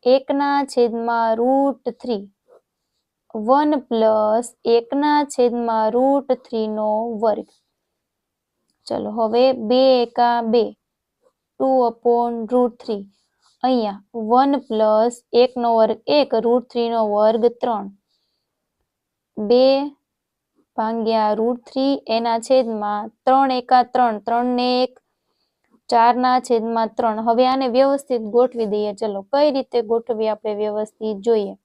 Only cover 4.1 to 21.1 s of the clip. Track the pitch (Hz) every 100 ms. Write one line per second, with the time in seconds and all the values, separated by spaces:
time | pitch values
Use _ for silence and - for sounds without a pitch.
4.1 | 214 214 220 240 _ - 233 233 277 294
5.1 | 294 285 - 240 240 233 220 220 240 269
6.1 | 277 277 254 - 226 220 214 214 214 233
7.1 | 220 220 214 202 _ _ _ _ _ _
8.1 | _ _ _ _ _ _ _ - - 208
9.1 | 214 220 233 262 262 214 247 262 254 233
10.1 | - 240 240 233 233 208 214 _ _ _
11.1 | _ _ _ _ _ 269 262 240 233 240
12.1 | 233 240 233 220 247 247 240 - 208 196
13.1 | _ _ _ _ _ 254 254 214 196 _
14.1 | 233 214 247 277 277 - 214 214 214 233
15.1 | 240 _ 240 247 254 233 226 220 220 -
16.1 | 285 277 233 226 247 240 240 233 233 214
17.1 | 208 214 226 233 233 254 220 196 196 _
18.1 | _ _ _ _ _ _ _ _ _ _
19.1 | _ _ - 208 240 262 269 285 277 _
20.1 | _ _ _ _ _ _ - 220 226 220